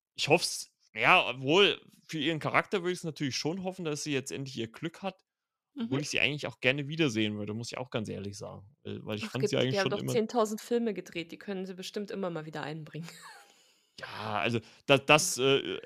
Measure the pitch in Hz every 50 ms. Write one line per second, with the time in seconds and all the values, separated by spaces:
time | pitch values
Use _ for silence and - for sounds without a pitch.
0 | _ _ _ - - 135 151 143 - - - - - _ _ _ _ _ - 107
1 | 120 151 180 180 113 104 123 131 131 135 160 196 202 165 - - - - - _
2 | _ - 165 160 131 160 165 147 - 127 120 151 170 - 220 190 170 180 180 -
3 | - 160 - - 190 127 - - - 151 180 196 180 190 185 - 170 156 151 143
4 | - 156 139 131 131 - 160 - 139 131 131 110 113 113 - - 151 165 - -
5 | 196 190 - _ _ _ _ _ _ _ _ _ _ _ - 285 233 226 131 143
6 | 151 - - - - 131 151 143 - - - _ - 127 135 147 139 139 160 160
7 | 160 135 113 110 110 107 104 104 104 104 107 113 117 - - - 127 - - 117
8 | 104 101 98 98 98 101 101 - 101 95 95 98 98 104 _ _ - 104 104 104
9 | - - 107 107 220 - - - 135 - - 135 123 127 - - 190 - - -
10 | 131 131 127 233 214 226 - 240 214 208 220 214 - - 240 240 233 226 190 185
11 | 170 - - 170 165 165 - - - 208 196 185 190 190 185 180 185 - - 220
12 | 202 190 - 196 196 175 170 160 156 160 156 151 - 147 156 160 151 156 - 151
13 | 170 165 - - - - - - - _ _ _ _ _ _ _ _ _ _ -
14 | - - - 101 107 110 107 101 90 120 117 110 - - - - _ - 139 127
15 | - - 151 151 - - - 117 127 135 139 - - 85 92 - -